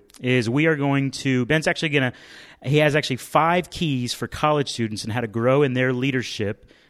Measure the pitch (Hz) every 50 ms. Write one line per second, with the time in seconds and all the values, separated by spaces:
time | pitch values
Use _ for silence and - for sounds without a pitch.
0 | _ _ - - 127 123 127 127 113 117 120 147 156 165 156 139 139 139 139 139
1 | 135 135 - - - 135 127 127 123 110 156 160 151 185 165 - 170 156 143 143
2 | 131 123 - - - - - - - - - _ - - 143 151 151 147 139 151
3 | 139 - 135 110 - - - 151 156 165 175 180 - - - - 175 156 135 127
4 | 123 117 - - 120 - - - 151 151 151 147 135 - - - 117 107 107 98
5 | - 110 104 123 117 104 101 113 113 123 135 147 147 131 123 127 127 131 127 123
6 | 131 139 127 127 107 - - - 107 101 110 - - _ - _ _